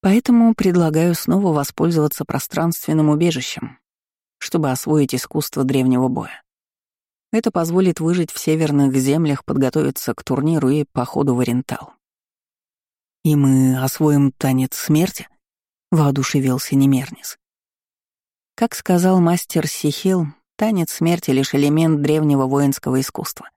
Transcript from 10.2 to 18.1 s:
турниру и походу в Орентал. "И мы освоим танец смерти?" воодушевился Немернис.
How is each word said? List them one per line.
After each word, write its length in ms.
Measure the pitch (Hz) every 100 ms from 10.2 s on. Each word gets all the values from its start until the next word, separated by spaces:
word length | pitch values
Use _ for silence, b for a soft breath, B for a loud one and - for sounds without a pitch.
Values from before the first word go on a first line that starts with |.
турниру 460 | - 131 151 165 135
и 160 | 147
походу 500 | 147 - 123 - 143
в 60 | 123
Орентал. 540 | 123 120 127 - - _ _ _ _ _ _ _ _ _ _ _ _ _
"И 120 | 160 151
мы 460 | 139 131 131 131
освоим 500 | 131 - 156 147 139
танец 420 | - 135 131 131
смерти?" 540 | - - 151 185 - - _ _ _ _ _ _
воодушевился 840 | 165 147 131 135 147 131 127 -
Немернис. 640 | 135 139 135 131 - - - _ _ _ _ _ _ _